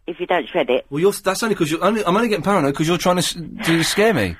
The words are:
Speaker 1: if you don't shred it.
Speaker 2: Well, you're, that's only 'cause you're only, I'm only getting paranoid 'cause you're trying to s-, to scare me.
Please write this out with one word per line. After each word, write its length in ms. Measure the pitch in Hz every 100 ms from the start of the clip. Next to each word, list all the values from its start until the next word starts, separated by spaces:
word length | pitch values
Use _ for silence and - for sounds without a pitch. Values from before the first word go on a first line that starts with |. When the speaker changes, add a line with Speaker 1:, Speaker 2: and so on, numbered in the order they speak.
| -
Speaker 1:
if 100 | 175
you 80 | 180
don't 220 | 180 123
shred 200 | 180 135
it. 160 | 123 -
Speaker 2:
Well, 80 | 143
you're, 140 | 185
that's 320 | 196 - 185
only 100 | 233
'cause 160 | 202 156
you're 140 | 160
only, 200 | 180 220
I'm 120 | 175 196
only 100 | 233
getting 160 | 208
paranoid 320 | 170 202 139
'cause 140 | 139 160
you're 100 | 175
trying 180 | 185 180
to 60 |
s-, 140 | - 175 160 - -
to 180 | 165
scare 280 | 160 - 214
me. 200 | 175 95